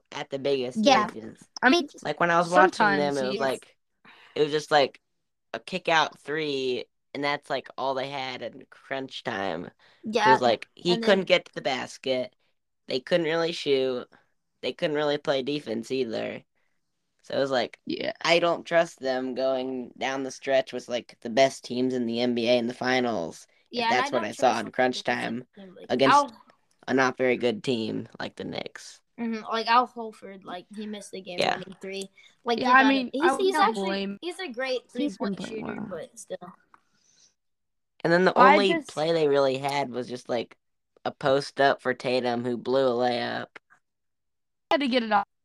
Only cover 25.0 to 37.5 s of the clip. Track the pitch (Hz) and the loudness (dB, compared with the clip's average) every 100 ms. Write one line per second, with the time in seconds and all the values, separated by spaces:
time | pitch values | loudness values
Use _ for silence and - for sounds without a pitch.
25 | - 120 120 117 - - 190 180 180 123 | -2 -4 -4 -8 -10 -18 -20 -18 -6 2
26 | 135 277 277 - _ _ _ _ - 127 | 6 6 4 -4 _ _ _ _ -2 2
27 | 127 123 131 120 123 107 - 120 110 107 | 2 2 0 2 0 -2 -2 -4 -4 -6
28 | 113 - - - - - - - - - | -10 -12 -12 -10 -10 -10 -12 -14 -20 -20
29 | _ - 233 226 - 226 220 233 247 240 | _ -10 -8 -8 -6 -4 2 2 2 -4
30 | 220 214 196 196 190 180 180 208 214 208 | -14 -14 -18 -18 -14 -14 -14 -14 -12 -12
31 | 196 196 185 175 185 - 185 190 190 196 | -12 -14 -10 -4 -2 -2 -6 -14 -12 -12
32 | 196 _ _ _ 240 233 254 262 269 269 | -12 _ _ _ -4 -2 4 6 6 4
33 | 247 262 339 - 381 311 427 214 190 196 | 0 0 0 2 2 2 2 2 -2 -2
34 | 196 202 330 359 370 233 262 254 - 247 | -4 -8 -10 -10 -10 -8 -6 -6 -6 -4
35 | 294 - 208 185 185 220 - - - 175 | -4 -4 -6 -6 -8 -10 -10 -10 -10 -10
36 | - - - 185 180 - _ _ _ _ | -12 -16 -14 -14 -14 -20 _ _ _ _
37 | _ _ _ _ _ | _ _ _ _ _